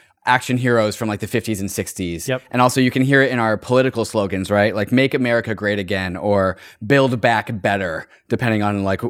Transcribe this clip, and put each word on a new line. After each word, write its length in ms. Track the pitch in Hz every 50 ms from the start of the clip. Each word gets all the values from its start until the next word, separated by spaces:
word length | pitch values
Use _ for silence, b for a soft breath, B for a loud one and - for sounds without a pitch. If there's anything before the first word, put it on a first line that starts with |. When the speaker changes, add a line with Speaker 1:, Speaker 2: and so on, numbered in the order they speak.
| b b b _ -
Speaker 1:
action 340 | 123 123 127 - - 127 123
heroes 380 | 127 127 120 113 107 107 101
from, 120 | - 117 107
like, 120 | 104 98
the 60 | - 101
fifties 320 | - 117 - 113 110 92
and 100 | 98 95
sixties. 560 | - - 95 - - - 92 87 85 82 -
Speaker 2:
Yep. 160 | - 127 127 - -
Speaker 1:
And 100 | - 123
also 200 | 127 123 - 131
you 100 | 127 123
can 120 | - 131 131
hear 200 | 135 139 135 135
it 80 | 127
in 80 | 127 123
our 180 | 113 110 107
political 480 | 101 - - 123 127 131 131 - 117 107
slogans, 460 | - - 110 101 95 98 95 95 87
right? 240 | 101 101 104 110 95
Like, 160 | 107 104 95
"Make 240 | 123 127 135 135 143
America 400 | 135 127 120 117 117 113 107 110
Great 240 | - 107 104 104 101
Again" 380 | 98 85 101 95 92 92 90
or 400 | 90 78 104 101 98 95 95 92 B B B B B 110
"Build 360 | 104 139 139 135 131 127 113
Back 420 | - 120 117 107 104 - 117 98 90
Better," 460 | 104 101 101 95 87 80 - - b b b b -
depending 320 | 117 - 127 117 110 107
on, 220 | 104 104 104 101 98
like, 200 | 95 95 92 - 120